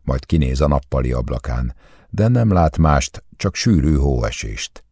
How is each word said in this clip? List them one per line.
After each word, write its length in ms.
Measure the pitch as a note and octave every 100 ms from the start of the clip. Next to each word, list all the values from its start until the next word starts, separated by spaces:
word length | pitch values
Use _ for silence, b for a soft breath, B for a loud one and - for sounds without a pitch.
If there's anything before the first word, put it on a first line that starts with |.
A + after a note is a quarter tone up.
Majd 240 | - C2 -
kinéz 360 | E2 C2+ C2
a 60 | D2
nappali 440 | C#2+ - C2 B1+
ablakán, 640 | B1 A#1 B1 - A#1+ B1 - b b b
de 180 | - A2
nem 240 | B2 A2
lát 260 | F2+ D#2+ -
mást, 460 | D#2+ C#2+ - - - -
csak 200 | G2 -
sűrű 400 | A#2+ F2+ C#2 D2
hóesést. 880 | C#2 B1+ G#1+ - G#1+ G#1 - - -